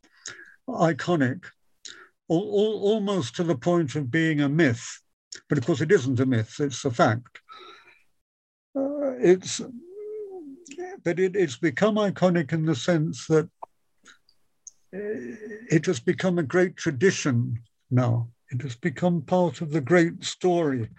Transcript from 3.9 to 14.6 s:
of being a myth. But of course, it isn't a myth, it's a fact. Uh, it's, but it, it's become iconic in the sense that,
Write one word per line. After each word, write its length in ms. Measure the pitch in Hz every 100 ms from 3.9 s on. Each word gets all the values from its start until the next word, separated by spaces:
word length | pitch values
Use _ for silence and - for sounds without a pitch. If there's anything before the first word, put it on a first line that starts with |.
| 151
of 160 | 131
being 300 | 160 160 147
a 80 | 143
myth. 520 | 156 147 117 - - _ _ _ - -
But 100 | 147
of 80 | 127
course, 160 | 139
it 100 | 156
isn't 280 | 190 127 123
a 60 | 131
myth, 340 | 120 110 -
it's 240 | 143 120
a 80 | 139
fact. 480 | 117 156 117 - - - - - - - _ _ _ _ _ _ _ _ 269
Uh, 380 | 269 294 277 254
it's, 420 | 196 185 - - 247 240 349 403 415 427 403 370 294 269 349 320 359 381
but 160 | 170 170
it, 160 | 190 196
it's 220 | 160 117
become 380 | 165 117 208 214
iconic 560 | 202 - 185 175 139
in 140 | 165 156
the 100 | 156
sense 500 | - 165 165 - -
that, 220 | 156 160 _ - _ _ _ - - _ _ _ _